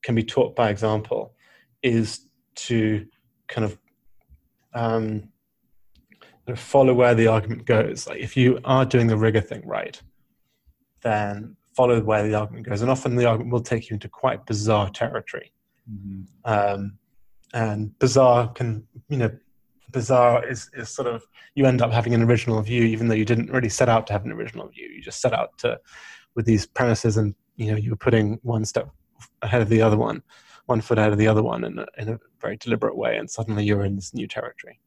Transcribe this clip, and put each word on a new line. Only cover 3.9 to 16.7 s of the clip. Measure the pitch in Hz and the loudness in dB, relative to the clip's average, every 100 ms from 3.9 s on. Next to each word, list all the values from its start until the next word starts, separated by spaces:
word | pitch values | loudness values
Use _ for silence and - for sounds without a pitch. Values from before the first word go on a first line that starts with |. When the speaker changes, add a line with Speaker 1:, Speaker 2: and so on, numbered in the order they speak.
| _ _ - _ - _ _ _ | _ _ -20 _ -20 _ _ _
Speaker 1:
um, | 120 117 113 110 107 101 _ _ _ _ _ _ _ _ _ - _ | -6 -2 -2 -2 -6 -10 _ _ _ _ _ _ _ _ _ -20 _
sort | - 120 | -12 -12
of | |
follow | - 143 131 | 0 4 6
where | 123 123 | 6 6
the | 117 113 | 6 6
argument | 110 98 113 | 4 0 -8
goes. | - 113 110 - - | 0 2 2 -4 -12
Like, | - | -10
if | 120 - | -6 2
you | 123 127 - | 4 2 2
are | 131 | 2
doing | 127 127 117 | 4 2 2
the | 107 | 2
rigor | 110 110 | 2 2
thing | - 117 - | -2 -10 -8
right, | - - - - _ _ _ _ _ _ _ _ _ | -8 -8 -14 -20 _ _ _ _ _ _ _ _ _
then | 117 107 104 101 110 - _ | -2 -2 -2 -6 -12 -18 _
follow | - 123 117 | 0 4 4
where | 107 107 | 2 0
the | 107 | 2
argument | 107 107 113 113 | 0 -2 -8 -8
goes. | 101 | -4
And | 120 | 0
often | 131 131 120 | 0 0 2
the | 120 | 2
argument | 113 117 | 2 -2
will | 120 | -4
take | 120 117 - | -2 -6 -4
you | |
into | 107 113 | -10 -10
quite | - 131 117 - | -4 -4 -4 -6
bizarre | 110 104 107 98 | -4 2 2 0
territory. | - 113 113 - - - _ _ _ - | -4 -4 -4 -10 -14 -14 _ _ _ -18
Speaker 2:
Mm-hmm. | 104 98 95 95 _ | -14 -12 -14 -16 _
Speaker 1:
Um, | - 107 101 | -2 0 0